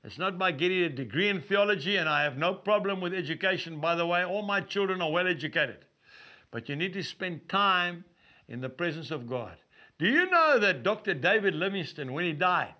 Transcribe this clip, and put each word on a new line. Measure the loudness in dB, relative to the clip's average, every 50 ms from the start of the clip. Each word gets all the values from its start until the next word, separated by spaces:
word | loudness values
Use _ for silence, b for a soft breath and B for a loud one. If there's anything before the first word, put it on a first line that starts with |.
| _
It's | -16 -8 -4
not | -4 -4 -2
by | 0 0 0
getting | 2 2 0 0 2 2 0
a | 0
degree | 0 -4 -8 -4 0 0 2 2
in | 2 -2
theology, | -2 0 2 4 4 4 2 0 0 0 0
and | 0 2
I | 2 2 2 2
have | 0 0
no | 0 0 0 0
problem | -2 0 2 2 2 2 0 -2 -2
with | -4 -4 -4
education, | -4 -4 -4 -4 0 0 0 0 0 -4 -8 -8 -4
by | 0 0 0
the | 0 0
way. | 0 2 0 0
All | 0 -4 -4 -2
my | 0 -2 -2
children | -2 -2 -2 0 0 0 0 -2
are | -2 0
well | 0 2 2
educated. | 2 0 -2 -4 -4 -2 0 -2 -2 -4 -14 -20 _ _ B B B B B B B B B B B
But | -10 -10 -8 -6
you | -4
need | -4 -4 -4 -4
to | -6 -8
spend | -8 -8 _ -8 -8 -8 -10 -8 -4
time | 0 2 4 4 4 2 0 -2 -4 -8 -16 _ b b b b b b b
in | -12 -10 -8
the | -8 -8
presence | -4 -2 -2 -2 -2 -4 -8 -8
of | -8 -8 -6
God. | -6 -6 -6 -6 -8 -14 -18 _ b b b b b b
Do | _ 2
you | 4 4 4 4 4
know | 4 4 6 6 6 6
that | 4 4 2 2 0
Doctor | 0 0 0 -2 -2 -2
David | 0 2 2 2 4 2 2 0
Livingstone, | 0 -2 -2 -2 -4 -6 -6 -8 -10 -8 -6 -4
when | -2 -2
he | -2 -2
died | 0 2 2 2 2 0 -4 -8